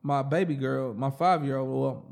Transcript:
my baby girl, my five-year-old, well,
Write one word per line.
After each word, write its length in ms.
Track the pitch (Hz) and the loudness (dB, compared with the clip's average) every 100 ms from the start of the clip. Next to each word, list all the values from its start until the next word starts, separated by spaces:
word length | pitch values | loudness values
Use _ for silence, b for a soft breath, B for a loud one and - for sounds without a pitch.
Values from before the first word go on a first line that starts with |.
my 180 | 139 139 | -2 0
baby 320 | 135 165 175 | 2 0 0
girl, 380 | 139 131 135 131 | 0 0 0 -2
my 160 | 107 135 | -2 -4
five-year-old, 580 | 135 180 170 139 135 131 | 2 4 4 2 -2 -2
well, 360 | 131 135 127 - | 0 -2 -4 -10